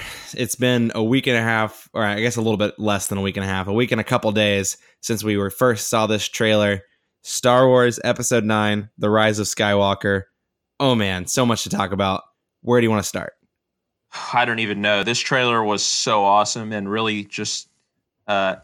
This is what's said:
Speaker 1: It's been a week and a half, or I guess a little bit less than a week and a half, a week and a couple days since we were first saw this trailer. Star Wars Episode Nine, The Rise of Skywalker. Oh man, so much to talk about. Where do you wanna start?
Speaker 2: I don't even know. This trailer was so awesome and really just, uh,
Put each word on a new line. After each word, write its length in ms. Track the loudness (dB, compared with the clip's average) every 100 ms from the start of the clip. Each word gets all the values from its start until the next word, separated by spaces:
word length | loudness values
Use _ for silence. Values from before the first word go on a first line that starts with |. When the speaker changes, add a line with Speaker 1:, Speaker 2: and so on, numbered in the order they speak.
| -4 -16 -12
Speaker 1:
It's 220 | -6 -6 -2
been 360 | 0 2 0
a 80 | 0
week 260 | 0 2 2
and 100 | 0
a 40 |
half, 460 | 2 0 -2 -6 -10
or 100 | -4
I 160 | -2 0
guess 160 | -2 0
a 60 |
little 160 | 0 2
bit 200 | 0 -2
less 280 | -2 -2 -2
than 100 | -4
a 40 |
week 160 | -4 -4
and 80 | -4
a 20 |
half, 200 | -4 -2
a 40 |
week 200 | 0 0
and 100 | 0
a 20 |
couple 280 | 0 0 0
days 460 | 2 2 2 -2 -6 _ _
since 240 | -6 -4
we 140 | -2 -2
were 140 | -2
first 360 | 0 0 0 -2
saw 200 | 0 0
this 200 | -2 -4
trailer. 540 | -2 2 4 2 0 -6 _ _ _
Star 460 | -10 -2 4 6 6
Wars 320 | 6 4 0
Episode 400 | -2 -2 0 0
Nine, 460 | 2 0 0 -2 -6 -4
The 140 | 0
Rise 280 | 4 4 2
of 60 | -2
Skywalker. 800 | 0 2 2 2 0 0 -2 -4 _ _ _ _ -2
Oh 160 | 0 2
man, 320 | 0 -2 -4
so 180 | 0 0
much 180 | 0
to 60 | -2
talk 220 | -4 -2
about. 320 | -2 -2 -2 -6 _ _ _
Where 200 | 0 2
do 40 | 4
you 40 |
wanna 140 | 2
start? 300 | -2 -6 -10 -14 _ _ _ _ _ _ _ -14 -4
Speaker 2:
I 100 | 0
don't 160 | 0 0
even 220 | -2 -2
know. 220 | 0 2
This 160 | 0 -2
trailer 440 | 0 0 2 2
was 220 | 0 0 -2
so 400 | -2 0 2 4
awesome 480 | 4 2 -2 -6
and 160 | -6 -4
really 360 | -2 -2 -4 -6
just, 440 | -8 -8 -8 -12 _ _ _ _ _ -4
uh, 280 | -2 0 -4